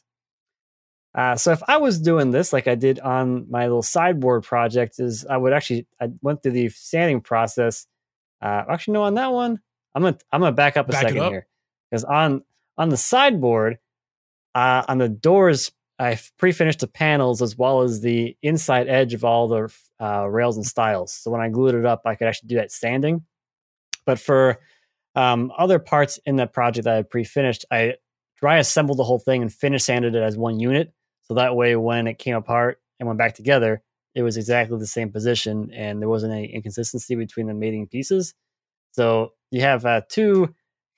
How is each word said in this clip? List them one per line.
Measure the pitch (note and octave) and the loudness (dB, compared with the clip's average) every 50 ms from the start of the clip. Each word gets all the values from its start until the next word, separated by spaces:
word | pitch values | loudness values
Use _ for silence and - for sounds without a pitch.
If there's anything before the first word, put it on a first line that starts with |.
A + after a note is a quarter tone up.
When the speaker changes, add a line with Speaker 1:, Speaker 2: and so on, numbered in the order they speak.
| _ _ _ _ _ _ _ _ _ _ _ _ _ _ _ _ _ _ _ _ _ _ _ | _ _ _ _ _ _ _ _ _ _ _ _ _ _ _ _ _ _ _ _ _ _ _
Speaker 1:
Uh, | - B2+ B2+ B2 | -2 0 0 0
so | A#2 - F3 | 0 2 2
if | D#3+ D#3 - | 2 0 2
I | - C#4 D#4 | 2 2 4
was | D4 C4 G3 E3 | 4 2 0 2
doing | D#3 E3+ E3 D#3+ C#3+ B2+ | 2 2 2 4 2 2
this, | A#2+ C#3+ F3+ - - | 2 0 0 0 0
like | C3 - C3 | 0 2 0
I | A#2+ | 0
did | A2+ B2+ C3+ C3+ C3+ | 2 2 0 0 0
on | C3 C3+ B2+ B2+ B2+ B2+ B2 B2 A#2+ B2 | -2 -2 -2 0 0 -2 -2 -4 -6 -6
my | A#2+ A#2+ A#2+ | -4 -2 0
little | B2 A#2+ A#2+ A2 | 0 0 0 0
sideboard | - - F3 E3 F3+ F3 D3 B2+ B2+ B2 A#2 A2+ | 0 0 0 2 2 0 2 2 2 2 2 0
project, | - B2+ A#2+ A#2+ A#2 A2+ B2 A#2+ A2 - - | -2 -2 0 0 0 0 0 -2 -2 -4 -6
is | B2+ A#2+ A2+ A2 A#2+ | -6 -6 -6 -6 -6
I | - C3+ B2+ | -4 -2 0
would | B2+ C3 C#3 | 2 2 2
actually, | D3 - - B2 A#2 - - _ _ | 2 0 -2 -4 -4 -4 -8 _ _
I | B2 A#2 B2 - | -8 -8 -8 -6
went | - C#3 D3+ C#3+ - | -4 -4 -4 -2 -2
through | C3+ A#2+ | -2 0
the | B2 A#2+ A2 | 0 -2 -2
sanding | - - - - - E3 E3+ E3+ C#3 A#2+ - | -4 -8 -10 -6 -2 0 2 2 0 -2 -2
process. | - A#2+ A2+ A2+ G#2+ - - A#2+ A#2 A2 - - _ _ _ _ _ _ _ _ _ _ _ - | -2 0 0 0 0 0 0 0 0 -2 -4 -12 _ _ _ _ _ _ _ _ _ _ _ -6
Uh, | G#2 G#2 G#2 - - | -4 -4 -4 -4 -4
actually, | E3 E3+ - - G#3 | -6 -6 -4 -4 -2
no, | G#3+ G#3 | 0 0
on | G3+ G3+ | 0 0
that | A#3 C4 C4 B3 | -2 -2 -2 -2
one, | B3 B3 A#3+ A#3 G3+ - _ _ _ _ _ _ | -2 -2 -2 -4 -6 -8 _ _ _ _ _ _
I'm | C#3 F3+ | 0 0
gonna, | F3+ C3 - _ _ | 0 0 -2 _ _
I'm | - D3+ F3+ | 0 2 2
gonna | D#3+ A#2+ | 2 4
back | C3 C#3+ C#3+ - | 4 2 2 2
up | D3 C3+ C3 | 0 -2 0
a | B2 | 0
Speaker 2:
Back | C3+ C3+ | 0 0
it | |
Speaker 1:
second | A2+ C3 C3+ D#3 | 0 0 0 -2
Speaker 2:
up. | F#3 G3 | -2 -4
Speaker 1:
here. | F#2+ - _ _ _ _ _ _ _ _ _ | -6 -10 _ _ _ _ _ _ _ _ _
'Cause | A#2+ A2+ - | -6 -6 -4
on, | - C#3+ D3+ D#3+ D3+ C#3 C3+ - _ _ _ _ _ _ | 0 0 2 2 2 0 -2 -4 _ _ _ _ _ _
on | - E3 E3 | -2 0 0
the | C#3+ - | 0 0
sideboard, | - - B3 B3+ C#4 C#4+ A#3 E3+ B2+ B2 A#2 A2 A2 A2+ A2+ - _ _ _ _ _ _ _ _ _ _ _ _ _ _ _ | 0 2 4 4 4 4 4 2 2 2 2 2 0 -2 -2 -6 _ _ _ _ _ _ _ _ _ _ _ _ _ _ _
uh, | B2 B2 B2+ B2+ C3 B2 - | 2 2 4 4 2 2 0
on | C3+ B2+ | 0 2
the | B2+ A2+ | 2 0
doors, | G#2 G#2+ - D#3+ F#3 G3 F#3+ F3 D3 C3 - - - _ _ _ _ - | 0 0 2 4 6 6 6 4 4 2 -2 -6 -10 _ _ _ _ -4
I | C3 B2 A#2 | -2 -2 -2
f-, | A2 - - - | -4 -6 -14 -6
pre-finished | _ - F#3 E3+ - E3+ D#3+ D3+ - | _ 0 0 2 2 2 0 0 -2
the | - | -4
panels | - - - D#3+ D#3 D3+ C#3+ C3 B2+ A#2+ G#2 | -8 -4 -2 0 2 2 2 2 2 2 0
as | B2 A2+ A2 | -2 -4 -2
well | B2 B2+ C3 C3+ C3 | -2 0 2 2 2
as | B2+ B2 A#2 G#2+ A2 | 2 2 0 -2 -2
the | A#2+ A#2 A#2 A#2 A#2 - - - | 0 0 0 -2 -2 -6 -6 -2
inside | D3 D#3+ D#3 - - C3 B2 B2 | -2 -2 0 0 0 0 0 2
edge | C3 C3 C3 C3+ A#2+ A#2 | 2 2 2 2 0 -2
of | A2 A#2+ | -2 0
all | A#2+ A#2 A#2 A#2+ A2 | 2 2 2 2 2
the, | A#2 A2 A2 A2 - - _ _ _ _ | 0 -2 -2 -4 -8 -16 _ _ _ _
uh, | A2+ G#2 G#2 G2+ G2+ G2+ | -6 -4 -4 -2 -2 -2
rails | G#2 A2+ A#2+ B2 A2+ A2 | 0 0 0 0 -2 -2
and | G#2 | -6
stiles. | B2 - - A2+ A2 G#2 F#2 F2+ - - | -6 -2 0 0 0 0 -2 -4 -8 -10
So | - - A2+ | -10 -8 -6
when | A#2 A#2 | -4 -4
I | A2+ A2+ | -4 -2
glued | A2 B2 C3 C3 A#2+ | 0 2 2 2 2
it | A#2 A#2 | 2 2
up, | A#2+ A#2 A2+ - | 0 0 0 -2
I | A2+ G#2+ | -6 -4
could | - A#2 | -2 -2
actually | A2+ A2 - - A2+ | -2 -2 -4 -6 -4
do | A#2+ | -2
that | A#2 G#2+ - | -2 -2 -4
sanding. | - - - A#2 B2 C3+ C#3 D3+ E3 E3+ D#3+ _ _ _ _ _ _ _ _ _ _ _ _ _ - - _ | -8 -6 -6 -4 -2 0 0 0 -2 -4 -6 _ _ _ _ _ _ _ _ _ _ _ _ _ -18 -6 _
But | - B2+ A2 | -2 -2 -2
for, | - - C#3+ C3 C3 B2+ A#2 - _ _ _ _ _ _ _ _ _ _ _ | 0 2 4 4 6 4 2 0 _ _ _ _ _ _ _ _ _ _ _
um, | C#3 B2+ B2 A#2+ A#2+ A#2+ B2+ - | 2 2 2 2 2 0 -2 0
other | - F3 F#3 F#3 E3 | 0 2 4 4 2
parts | E3+ - D#3+ D3 C#3+ C#3+ - - - | 2 2 2 2 2 0 -2 -8 -4
in | D3 C#3 | -2 0
that | C3+ B2 A2 - | 0 0 -2 -2
project | C3 A#2+ A#2+ A2+ A#2+ G#2+ | -2 -2 0 0 -2 0
that | A#2 A2+ A2 | 0 0 0
I | G2+ | -2
pre-finished, | - - A#2+ A2+ - - D3 C3+ B2+ A2+ - - - | -2 -4 -6 -6 -2 -2 -2 0 0 -2 -4 -6 -4
I | B2 A2+ A2+ A#2 B2+ - _ _ _ _ _ _ _ | -2 0 0 0 -2 -6 _ _ _ _ _ _ _
dry | _ C#3+ C#3+ D#3+ D#3+ | _ 2 4 4 4
assembled | C#3 - - D#3+ D3 C#3 C#3+ C3 | 4 2 2 0 0 0 0 0
the | B2+ | 0
whole | A#2 B2+ A#2 | 0 0 0
thing | - C3+ C3 B2+ | 2 0 0 0
and | B2 G#2+ | 0 -4
finish | - - - C#3+ C#3 B2+ - | -6 -4 -2 -2 0 0 0
sanded | - B2 B2 A#2+ A#2+ A2+ | 0 0 0 0 0 0
it | A#2 A2 | 0 -2
as | A2 G#2+ | -2 -2
one | A2 A2+ A#2 A2+ A2 | -2 -4 -4 -4 -2
unit. | A#2 B2 C3+ D3 E3 E3 _ _ _ _ _ _ _ | -2 0 0 0 -2 -4 _ _ _ _ _ _ _
So | _ A2+ | _ 0
that | A#2+ B2 B2+ B2 | 0 0 2 2
way, | A#2+ B2 A#2+ A#2+ | 2 2 2 2
when | A2+ A2+ A#2 A#2+ A#2+ A2+ | 2 0 0 -2 0 -2
it | A2+ A2+ - | -4 -6 -6
came | - B2+ A#2+ | -6 -4 -4
apart | A2+ G#2+ - A#2 A#2+ A#2+ B2 - - _ _ _ _ | -4 -2 0 0 0 0 0 -2 -6 _ _ _ _
and | B2 A#2 | -6 -6
went | A2+ G#2+ | -2 0
back | A#2 A#2 - | -2 -2 -2
together, | - A2 C3 C#3 C3 A#2 A2 A2 G#2+ - _ _ _ _ _ _ | -4 0 2 4 4 4 2 0 -2 -6 _ _ _ _ _ _
it | B2+ A#2+ | -4 -2
was | A#2 G#2+ | -2 -2
exactly | A2+ G#2+ G#2+ A#2+ A#2+ A#2 A2 A#2+ A2 | -4 -2 0 0 0 0 0 -4 -6
the | A2 | -6
same | G2+ - A#2+ A2+ G#2+ | -6 -6 -6 -6 -6
position | G2+ G#2+ A2 A#2+ A#2+ A2 - A2 G#2+ G#2+ G#2+ - - | -6 -4 -2 0 0 0 -2 -4 -6 -6 -6 -8 -10
and | - G#2+ G#2 G#2 G#2 | -10 -8 -8 -6 -6
there | G#2+ A2 | -2 -2
wasn't | A2+ A2 A2 A2 A2 | -2 -2 -2 -4 -6
any | G#2+ G#2 - A2+ | -6 -8 -8 -10
inconsistency | A2+ G#2+ G#2+ G2 - A#2 - - A#2+ - - B2+ | -12 -12 -10 -8 -8 -8 -8 -8 -10 -8 -6 -6
between | A#2 A2+ G#2+ - A#2 A2+ A2 | -6 -6 -8 -8 -8 -8 -6
the | G#2+ | -6
mating | G#2+ G#2+ A2 A2 G#2+ G#2+ - | -6 -6 -6 -6 -6 -8 -8
pieces. | - B2+ C3+ - G3 F#3+ F3+ - - _ _ _ _ _ _ _ _ _ _ _ _ | -10 -10 -4 -2 -2 -2 -2 -6 -10 _ _ _ _ _ _ _ _ _ _ _ _
So | - A#2+ A#2 A2+ A2+ A2+ - - _ _ _ | 0 2 2 2 2 0 -4 -8 _ _ _
you | C3 B2 C3 | -4 0 2
have, | C#3 C3+ A#2 A2+ | 2 2 2 2
uh, | A#2+ A#2 A2 G2+ - | 0 0 0 -2 -4
two | - A3 A3 G#3 G3 F#3+ F3+ D#3+ - _ _ _ _ _ _ _ _ | -2 0 2 4 4 2 2 0 -2 _ _ _ _ _ _ _ _